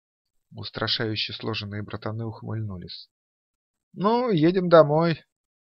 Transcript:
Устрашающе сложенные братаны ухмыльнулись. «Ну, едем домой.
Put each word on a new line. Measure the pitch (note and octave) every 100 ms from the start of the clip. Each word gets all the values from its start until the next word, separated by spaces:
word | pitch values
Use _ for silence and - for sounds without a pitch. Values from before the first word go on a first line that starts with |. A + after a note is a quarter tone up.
| _ _ _ _ _
Устрашающе | A2 G2+ - A2 - A2 G#2+ -
сложенные | - A#2 G#2+ G#2 G#2
братаны | G2+ G#2 A2 A2 A2+
ухмыльнулись. | G#2+ A2+ A2 G#2+ F2+ - - - _ _ _ _ _ _ _ _
«Ну, | - G3 A#3 B3
едем | F3 D#3+ F#3 F3+
домой. | E3 C#3+ D3+ E3+ D#3 _ _ _ _